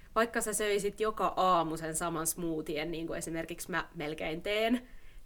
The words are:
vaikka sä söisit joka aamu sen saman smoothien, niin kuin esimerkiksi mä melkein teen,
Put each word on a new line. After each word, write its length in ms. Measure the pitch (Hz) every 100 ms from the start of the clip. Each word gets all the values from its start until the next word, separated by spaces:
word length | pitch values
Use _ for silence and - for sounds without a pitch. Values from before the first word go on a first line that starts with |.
| -
vaikka 260 | - 233 233
sä 120 | 214
söisit 480 | 208 214 202 202 -
joka 320 | 214 220 185 -
aamu 400 | 185 175 160 160
sen 200 | 165 165
saman 300 | 175 160 160
smoothien, 640 | - 170 156 156 147 165
niin 160 | 165 165
kuin 120 | 147
esimerkiksi 520 | 165 165 160 - -
mä 180 | 165 -
melkein 480 | 170 151 156 180 165
teen, 460 | 202 208 226 240 - - - -